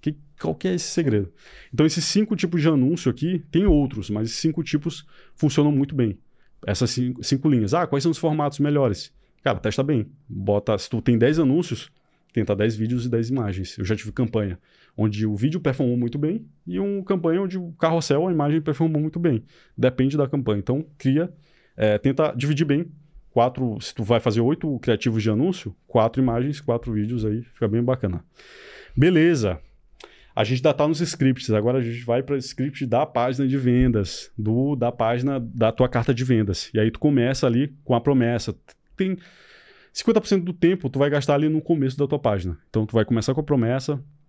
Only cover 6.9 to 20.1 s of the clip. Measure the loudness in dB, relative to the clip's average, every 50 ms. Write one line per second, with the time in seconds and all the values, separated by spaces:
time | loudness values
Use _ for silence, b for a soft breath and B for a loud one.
6.9 | 0 -2 -4 -4 -4 -6 -2 -2 -2 0 2 2 2 2 2 2 0 0 0 0
7.9 | -2 0 0 0 -2 0 -2 -2 0 0 -2 -2 0 -2 0 0 2 2 2 2
8.9 | 0 -4 -8 -18 _ _ _ _ _ _ _ -2 -2 0 -2 -2 -2 0 0 0
9.9 | 0 0 -2 -4 -10 _ _ -14 -10 -6 -2 0 0 0 2 0 -2 -2 -2 -4
10.9 | -6 -2 2 2 4 4 4 4 4 4 2 4 2 2 0 -2 -6 -8 -10 -18
11.9 | _ _ _ _ _ _ _ _ _ -4 -2 0 0 0 0 0 0 -2 -4 -2
12.9 | -2 -2 -2 -2 -2 -2 0 0 -2 -2 -2 -4 -4 -6 -8 -10 -8 -6 -2 -2
13.9 | -2 -4 -4 -8 -4 -4 -4 -2 0 -2 -2 -2 -6 -8 b b b b b b
14.9 | b -2 -2 0 0 0 -2 -2 -2 0 -2 -2 -2 0 -2 -2 0 0 0 0
15.9 | 0 0 -2 -2 -2 -2 -4 -2 -4 -4 -8 -12 _ _ _ -8 -6 -4 -2 -2
16.9 | -4 -4 -2 -2 -2 0 0 0 0 0 -2 -2 -6 -8 -10 -10 -6 _ 0 0
17.9 | 2 0 0 0 0 0 2 0 0 0 0 2 0 0 0 -2 -2 0 0 0
18.9 | 0 0 -2 -2 -4 -2 0 0 0 0 -4 b b b b b b 0 0 0
19.9 | 2 2 0 0